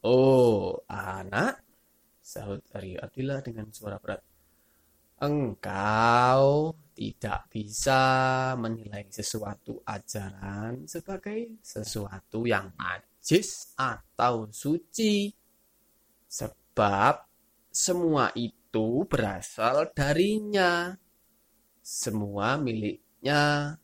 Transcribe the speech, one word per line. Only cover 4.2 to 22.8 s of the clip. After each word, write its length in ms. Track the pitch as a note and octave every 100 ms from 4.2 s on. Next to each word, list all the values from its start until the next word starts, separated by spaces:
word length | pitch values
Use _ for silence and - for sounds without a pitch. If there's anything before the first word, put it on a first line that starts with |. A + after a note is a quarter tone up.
| _ _ _ _ _ _ _ _ _ _
"engkau 1500 | C#3+ D3 B2+ G2+ G2+ G2 G#2 G#2+ A#2 A#2+ B2 C3 C#3 D3 D#3 D#3+ _ -
tidak 560 | A2 - G#2+ - -
bisa 1040 | A2+ G#2 A2 - C3 C3 C3 C3 C3 C3 B2+
menilai 480 | A2+ A2+ G#2 G#2 G#2
sesuatu 720 | - G2+ A2 G#2 G2+ - -
ajaran 1040 | - G2+ - G#2+ F#2+ F#2+ G2 G2+ A2+ B2+ D#3
sebagai 720 | E3+ F3 F#3+ G#3 G#3+ A#3 A3
sesuatu 880 | - G#2+ G#2+ A2 G2+ F#2+ _ A2 A#2+
yang 240 | G2+ F#2 -
najis 960 | F2 F#2 _ _ - E3+ - - - -
atau 720 | C3 A2 _ - A#2+ A#2 G#2+
suci, 880 | G#2+ C#3 E3+ - - A3 G#3 G3+ - _ _ _ _ _ _ _ _ _
sebab 960 | - G#2+ - _ - G#2 G2 A#2 D3 _ _ _ _ _
semua 640 | - - F3+ E3+ D3 A#2
itu 720 | A#2 A#2+ _ _ A2+ A2 B2 F#3+
berasal 800 | C3 G#2 F#2+ - - A2+ C#3+ D#3
darinya. 1040 | - C#3+ D#3 G3+ G#3+ G#3 G3+ F3+ F3 F3 F#3+ _ _ _ _ _ _ _ _
Semua 720 | - - - G#2+ G2+ G2+ G#2+ C#3+
miliknya. 1200 | C3+ A2